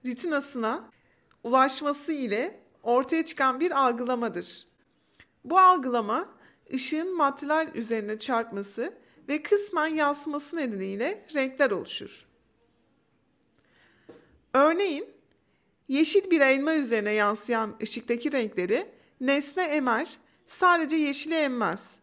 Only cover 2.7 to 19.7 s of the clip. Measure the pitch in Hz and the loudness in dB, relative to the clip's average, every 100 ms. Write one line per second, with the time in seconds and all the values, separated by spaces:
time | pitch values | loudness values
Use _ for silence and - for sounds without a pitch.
2.7 | _ - 240 262 330 320 - 269 254 339 | _ 2 2 2 0 -2 0 0 2 0
3.7 | 285 262 240 247 247 233 147 - - - | 2 2 2 -2 -2 -2 -4 -10 -14 -16
4.7 | _ _ _ _ _ - _ 240 359 370 | _ _ _ _ _ -20 _ 0 6 6
5.7 | 359 254 240 208 247 370 - - _ _ | 6 2 -2 -2 -4 -6 -14 -20 _ _
6.7 | 262 - 311 359 349 285 277 285 311 320 | -2 -2 -2 -4 0 0 0 -2 0 0
7.7 | - 226 226 208 220 - 233 226 196 202 | -6 -4 -4 -4 -6 -2 -2 -2 -8 -8
8.7 | - 294 - _ _ - 294 302 403 403 | -6 -8 -8 _ _ -6 -6 2 0 2
9.7 | 349 311 311 294 294 320 294 285 339 262 | -2 0 2 0 0 -4 -6 -6 -4 -4
10.7 | 202 190 196 269 415 - 311 262 262 269 | -4 -6 -4 -4 -6 -6 -2 -2 0 0
11.7 | 185 110 - - - _ _ _ _ _ | 0 -4 -10 -12 -18 _ _ _ _ _
12.7 | _ _ _ _ _ _ _ _ _ _ | _ _ _ _ _ _ _ _ _ _
13.7 | _ _ _ - - _ _ _ 262 294 | _ _ _ -20 -20 _ _ _ 4 4
14.7 | 330 403 294 440 _ _ _ _ _ _ | 4 0 -2 -8 _ _ _ _ _ _
15.7 | _ - 269 311 403 381 330 269 269 285 | _ -4 2 4 4 4 4 4 4 2
16.7 | 320 254 226 208 214 208 214 - 233 214 | 0 0 0 0 2 2 0 -2 -2 -2
17.7 | 202 220 240 - 233 277 269 220 214 180 | -6 -6 -6 -4 -2 -2 -2 -2 -4 0
18.7 | 240 415 - _ _ 254 277 285 - 349 | -2 -2 -16 _ _ -2 0 -2 -4 -2